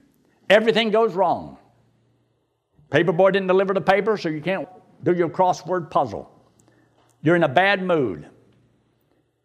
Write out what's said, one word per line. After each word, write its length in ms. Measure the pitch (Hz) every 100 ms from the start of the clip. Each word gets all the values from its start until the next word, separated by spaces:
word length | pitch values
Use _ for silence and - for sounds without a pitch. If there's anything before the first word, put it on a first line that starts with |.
| _ _ _ _ -
Everything 400 | 202 226 202 226
goes 240 | 214 226
wrong. 440 | 175 180 120 78 67 _ _ _ _ _ _ _ _ _ _ _ _ _
Paper 220 | 139 170
boy 180 | 170 190
didn't 180 | 190 185
deliver 260 | 185 196
the 60 | 196
paper, 360 | 156 196 202 208
so 120 | 170
you 120 | 156
can't 280 | 151 190 143 - _ _
do 120 | -
your 140 | 175 165
crossword 640 | - 185 160 160 180 151
puzzle. 400 | 175 135 92 - _ _ _ _ _ _ _ _ _
You're 140 | 147 175
in 60 |
a 60 | 156
bad 340 | 131 190 202
mood. 440 | 185 165 120 80 73 - _ _ _ _ _ _ _ _ _ _